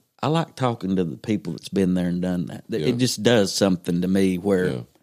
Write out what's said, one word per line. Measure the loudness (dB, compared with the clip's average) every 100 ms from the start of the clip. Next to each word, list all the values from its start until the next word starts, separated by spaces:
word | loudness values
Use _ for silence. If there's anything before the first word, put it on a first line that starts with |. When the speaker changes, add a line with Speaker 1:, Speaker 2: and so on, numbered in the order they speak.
| _ -6
Speaker 1:
I | -2
like | 0 -2 -2
talking | -2 -2 -2 0
to |
the | -2 -4
people | -4 -4 -4
that's | -10 -4
been | 0 0 0
there | 0
and | -2
done | -2 -4 -6
that. | -10 -8
Th- | -4
Speaker 2:
Yeah. | -2
Speaker 1:
it | 0
just | 0 0
does | 4 4 4
something | 2 2 2 0 -2
to | 2
me | 2 2 0
where | 0 2 0
Speaker 2:
Yeah. | -4 -10 _